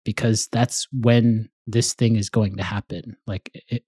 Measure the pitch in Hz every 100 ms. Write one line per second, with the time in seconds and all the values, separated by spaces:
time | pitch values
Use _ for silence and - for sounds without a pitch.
0 | - 104 117 110 - 117 123 - - 135
1 | 117 120 117 110 110 _ - 113 117 -
2 | 117 113 98 113 104 92 90 98 - 87
3 | - - - 95 - - - 120